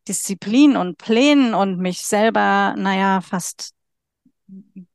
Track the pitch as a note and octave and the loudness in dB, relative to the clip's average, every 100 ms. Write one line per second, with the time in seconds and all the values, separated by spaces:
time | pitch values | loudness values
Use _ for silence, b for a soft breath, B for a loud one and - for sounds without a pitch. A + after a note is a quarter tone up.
0 | - F#3+ - F#3+ - A#3+ D4 G#3+ F3+ E3+ | -10 -8 -8 -8 -2 4 6 4 -2 -6
1 | - A3+ C#4 D4 B3 F#3+ G3 F3+ F#3 F#3 | -2 2 4 4 2 0 -2 -2 -4 -6
2 | - G#3 A3 G#3+ G3+ G3 G3 - G3 F#3+ | -4 0 2 2 2 2 0 -2 -2 0
3 | G3 F#3+ F3+ F#3 - - - _ _ _ | 0 0 -2 -8 -8 -12 -18 _ _ _
4 | _ _ _ _ _ F#3+ - - F3+ | _ _ _ _ _ -20 -20 -20 -20